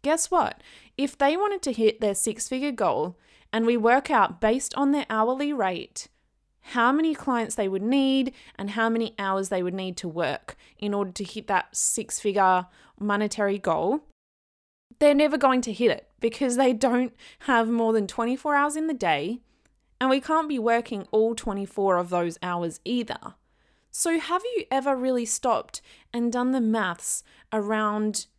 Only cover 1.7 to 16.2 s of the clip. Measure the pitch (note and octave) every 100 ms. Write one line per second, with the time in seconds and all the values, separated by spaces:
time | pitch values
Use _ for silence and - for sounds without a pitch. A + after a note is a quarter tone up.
1.7 | A3 A3 A3 G#3 G3 - A3 - C4 C#4+
2.7 | A#3+ F#3+ B2 E3 F3 _ _ _ A3+ A3+
3.7 | A#3+ A3 B3+ C#4 C4 G3 - G#3+ B3 -
4.7 | - C#4+ C#4+ - A3 A3+ C4 D4 C#4+ F#3+
5.7 | F3+ - - - _ _ _ _ _ -
6.7 | B3 A#3 C#4+ D#4+ D4 - A#3+ A3+ - G3
7.7 | F#3+ G#3 C#4 C4+ C4+ B3+ - - - G3+
8.7 | G#3 A3+ A3+ A3 A3 G3 F#3+ F#3+ F#3+ F3+
9.7 | F#3 F#3 F3 F3 E3 D3+ C#3+ - - _
10.7 | _ G#3 G3+ F#3+ F3+ F#3+ A3 G#3+ F#3+ -
11.7 | - - - G#3+ - G#3 G3 F#3+ F#3 F3+
12.7 | _ - _ G#3 G3+ G#3 G#3 G3+ G3+ F#3
13.7 | D#3 E3+ D4 - _ _ _ _ _ _
14.7 | _ _ - D4 C#4+ D4+ C#4+ C4+ B3+ A#3
15.7 | G3+ A#3 D3+ - _